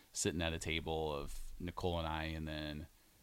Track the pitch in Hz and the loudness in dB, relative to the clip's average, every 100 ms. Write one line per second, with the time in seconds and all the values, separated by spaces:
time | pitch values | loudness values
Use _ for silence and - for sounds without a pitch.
0 | - - 107 80 82 82 - 80 78 80 | -8 0 2 4 2 2 0 0 2 2
1 | 78 71 71 - - - 87 - 92 85 | 2 0 -2 -4 -6 -6 -6 0 2 2
2 | 80 80 80 80 78 76 76 76 78 - | 2 0 -2 -2 -2 -4 -4 -6 -8 -14
3 | - - | -20 -20